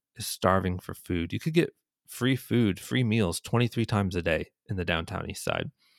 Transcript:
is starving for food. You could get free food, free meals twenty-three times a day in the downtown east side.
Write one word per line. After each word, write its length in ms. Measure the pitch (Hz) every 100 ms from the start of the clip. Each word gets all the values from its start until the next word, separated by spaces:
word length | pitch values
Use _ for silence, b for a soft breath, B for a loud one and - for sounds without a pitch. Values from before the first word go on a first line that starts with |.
| _
is 120 | - 101
starving 520 | - 92 95 92 90
for 160 | -
food. 380 | 92 - 90 85
You 80 | -
could 140 | 165
get 200 | 160 - _ _ _ _
free 300 | - 123 131
food, 420 | - 117 110 95
free 240 | - 123
meals 380 | 120 113 92 82
twenty-three 460 | - 117 120 - 113
times 280 | 104 98
a 80 | 90
day 240 | 85 78 76 _ -
in 80 | 95
the 80 |
downtown 440 | 87 82 82 90 -
east 140 | -
side. 300 | - 50 - - B